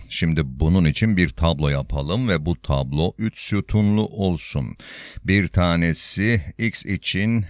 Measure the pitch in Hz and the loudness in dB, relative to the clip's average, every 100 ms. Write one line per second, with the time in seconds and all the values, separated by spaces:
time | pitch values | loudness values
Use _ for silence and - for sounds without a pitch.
0 | - - 82 78 69 64 80 92 82 - | -8 -4 0 0 -2 0 2 4 4 2
1 | 113 92 85 - 82 73 73 69 67 69 | 2 2 0 0 0 0 0 -2 -2 -4
2 | 71 104 123 85 78 85 - 69 65 71 | -2 -2 0 0 0 -4 -2 -2 0 0
3 | 87 - 110 - - 101 - 107 104 107 | -2 -2 -6 -4 -4 -4 0 2 4 2
4 | 107 - 98 82 - 73 58 - - - | 0 -2 -2 -2 -4 -4 -6 -10 -16 -18
5 | - - - 98 87 - 90 90 82 80 | -16 -8 0 2 2 2 2 2 2 4
6 | - - 104 113 80 - 110 - - 92 | 4 2 2 0 -2 -4 -2 0 -2 -2
7 | - 92 107 117 95 | -2 -2 0 0 -2